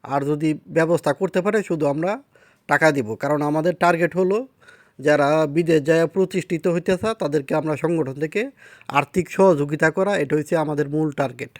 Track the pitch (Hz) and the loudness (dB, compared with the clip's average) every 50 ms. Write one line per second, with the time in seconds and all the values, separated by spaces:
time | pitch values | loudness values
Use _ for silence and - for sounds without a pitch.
0 | - 117 135 143 139 143 151 147 160 156 151 - _ - 151 160 165 160 175 151 | -6 -2 -2 -2 0 0 -2 0 0 -2 -2 -4 _ -2 0 0 2 2 0 0
1 | - 151 139 - 190 175 - 185 175 208 208 214 190 - 180 156 147 143 139 156 | 2 -2 0 0 -2 -2 -2 -2 0 0 0 0 -2 -2 -2 0 0 0 0 0
2 | 165 185 214 277 - _ _ _ _ _ _ _ _ - 143 143 160 156 147 143 | -2 -4 -4 -6 -10 _ _ _ _ _ _ _ _ -2 0 4 4 2 2 2
3 | 117 107 110 - - 143 151 143 147 147 151 156 156 180 165 - 175 175 175 165 | -4 -6 -6 -6 -2 -2 0 0 0 0 -2 0 0 -2 -2 2 2 2 2 2
4 | 175 165 - 180 190 185 196 226 262 262 _ _ _ - - _ _ _ _ - | -2 -2 0 0 0 0 0 -2 -4 -8 _ _ _ -20 -20 _ _ _ _ -2
5 | 135 147 147 147 143 143 151 160 156 143 139 165 170 160 165 156 135 151 165 165 | 2 2 4 4 4 2 2 2 0 0 0 -2 2 2 2 2 2 2 2 2
6 | 165 160 - 196 190 185 - 185 160 - 175 156 - 185 170 175 170 - 185 180 | 2 0 0 -2 -2 0 -2 -6 -4 -4 -6 -2 -2 -2 -2 0 0 -2 -2 0
7 | - 220 226 _ 185 143 143 156 139 - 160 156 143 156 151 131 - 160 170 160 | -2 -4 -4 _ -4 -2 -2 -2 -2 0 -4 -2 -2 -2 -4 -2 -2 -2 0 0
8 | 143 135 131 143 156 151 - 202 233 277 _ _ - - - - - - - 143 | -2 -4 -4 -6 -6 -4 -4 -6 -6 -6 _ _ -20 -20 -20 -18 -14 0 0 0
9 | 143 - - 185 165 - - - 190 190 170 143 143 143 156 147 156 160 151 190 | 0 2 -4 -4 -4 -2 2 4 6 6 6 4 0 -4 0 0 0 0 2 0
10 | 190 202 202 175 147 131 147 156 147 - 175 160 151 151 151 143 147 139 147 151 | -2 0 0 -2 0 0 -2 -2 0 0 0 0 0 -2 -2 -4 -4 -2 -2 -2
11 | 156 151 143 - 139 131 123 120 139 - _ | -2 -2 -2 -4 -4 -4 -4 -10 -14 -14 _